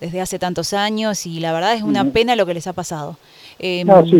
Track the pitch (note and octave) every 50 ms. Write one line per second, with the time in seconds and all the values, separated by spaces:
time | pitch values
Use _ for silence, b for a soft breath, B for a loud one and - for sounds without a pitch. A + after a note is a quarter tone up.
0 | - E3+ E3+ F#3 F#3 F3+ G3 F3+ F3+ F3+ F3 E3+ E3 - G3+ G3+ G3+ G#3+ G#3+ G#3+
1 | A3 G#3+ G3+ F#3+ - F3 E3 E3 E3 E3 E3 E3 F3 G#3 A#3 A3+ G#3+ G#3 G#3 G3+
2 | F#3+ F3+ - A3 A#3 A#3+ B3 A3+ F#3+ E3+ F3 E3+ - F#3+ E3+ F#3 E3+ - F3 D3+
3 | D3 D#3 E3 - b b b b b b b - - F#3 F3+ F3 F3+ F3 F#3+ F3+
4 | E3 E3+ F3+ E3+